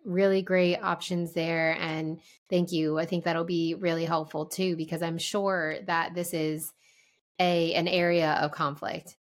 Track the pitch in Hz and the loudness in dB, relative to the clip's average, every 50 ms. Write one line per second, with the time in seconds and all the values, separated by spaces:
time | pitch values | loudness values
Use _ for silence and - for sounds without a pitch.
0 | - 202 175 185 196 196 190 196 185 190 185 185 180 175 180 - 196 180 170 175 | -8 -2 2 4 4 4 4 2 2 2 4 4 4 4 2 2 0 -2 -2 -2
1 | - - 180 175 170 165 170 170 160 165 165 165 165 160 160 156 170 160 156 156 | -2 -4 -2 -2 -2 -2 -2 -2 -2 0 0 2 2 2 0 0 -2 -4 -4 -4
2 | 156 156 165 - - - - _ _ _ 190 180 175 175 180 160 156 151 156 156 | -4 -4 -6 -8 -12 -20 -20 _ _ _ 2 2 2 2 0 0 2 2 0 0
3 | 165 165 185 170 - 175 165 165 170 180 175 165 165 165 165 - 190 175 165 165 | 0 -2 -2 -2 0 0 0 0 -2 0 0 0 0 -2 -2 -2 0 0 0 0
4 | 165 160 170 156 156 151 - 151 160 - - - 185 185 170 160 156 156 165 160 | 0 0 0 -2 -2 -4 -6 -6 -6 -6 -4 -2 -2 -2 0 -2 -4 -6 -4 -4
5 | 170 165 165 170 - - - 208 196 196 190 175 156 156 156 - 190 180 170 170 | -4 -4 -4 -4 -4 -4 -2 -2 0 0 0 0 -2 -2 -4 -6 -4 -2 0 0
6 | 165 - 170 175 175 175 180 160 156 156 156 156 156 - - _ _ _ _ _ | 0 -2 -4 -6 -4 -4 -2 -2 -2 -2 -2 -4 -6 -10 -14 _ _ _ _ _
7 | _ _ _ _ _ _ _ - 180 175 175 170 165 165 - 170 165 - 185 180 | _ _ _ _ _ _ _ 0 2 2 4 2 2 2 2 0 0 2 2 2
8 | 175 175 175 170 160 156 151 - 151 147 - - 156 143 143 - - - - 165 | 4 4 4 4 4 2 2 2 0 -2 -2 -2 -2 -2 -2 -4 -8 -8 -8 -8
9 | - - - _ _ _ | -10 -16 -20 _ _ _